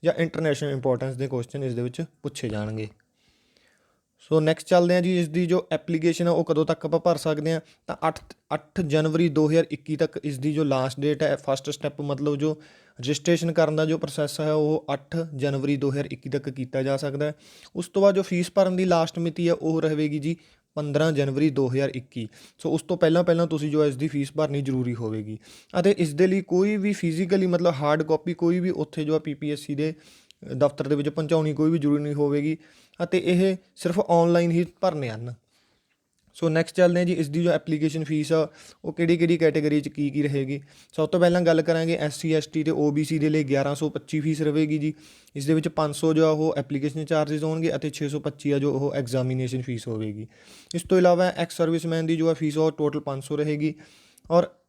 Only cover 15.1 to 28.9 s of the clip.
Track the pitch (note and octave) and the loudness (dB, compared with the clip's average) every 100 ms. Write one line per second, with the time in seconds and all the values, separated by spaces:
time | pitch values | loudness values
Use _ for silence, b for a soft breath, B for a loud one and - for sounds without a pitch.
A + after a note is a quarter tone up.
15.1 | E3 E3 C#3+ C#3 C#3 C#3 C#3+ C#3 C3+ C#3+ | -6 -6 -4 -2 -2 0 0 0 -2 -6
16.1 | C3 D3 C#3 C#3 C3 B2+ C3+ C3+ C3+ C#3+ | -8 -6 -6 -6 -8 -6 -4 -2 -2 -2
17.1 | C#3 D3+ D3 B B B - F3 - G3 | -4 -4 -6 B B B -10 -4 4 4
18.1 | F#3+ F#3+ F3+ F3 - F#3+ F3+ F#3 E3+ D#3+ | 4 2 0 0 2 2 2 2 2 2
19.1 | - E3+ D#3 E3+ E3+ D#3+ D#3+ D#3 D3+ D3+ | -2 -4 0 0 0 0 0 0 0 -2
20.1 | D3 C#3+ E3+ b b _ - D3+ C#3+ D#3+ | -2 -4 -6 b b _ -8 -4 2 2
21.1 | D3 C#3 C3+ D#3 C3+ C3 C3 C#3 C3 B2 | 2 0 2 0 2 0 0 -2 -4 -10
22.1 | - A2 B B B D#3+ D#3 - F3+ E3 | -10 -10 B B B -2 -2 -2 2 4
23.1 | E3 F3 E3+ E3+ D#3 D3+ D3 D3 B2+ D3+ | 4 4 2 2 0 -2 2 2 2 -4
24.1 | C#3+ C#3 D3+ D3+ C#3+ C3+ C3 B2 A#2 A2+ | -2 -4 -2 -2 -2 -2 -2 -2 -4 -4
25.1 | A2 G#2+ A2 B B B F3+ F3 G3+ E3 | -6 -8 -12 B B B 0 2 2 0
26.1 | C#3+ F#3 G3 F#3 F3+ G3+ G#3+ G3 G3+ E3+ | 2 2 2 0 2 2 2 0 0 -2
27.1 | D#3+ F3+ G3 F#3 F3 F3 C#3 D3 D3+ D#3 | -2 0 2 2 2 2 0 2 2 2
28.1 | D#3 E3+ E3+ E3+ F3+ F3+ F3 D3+ | 0 0 -2 2 2 0 -2 -4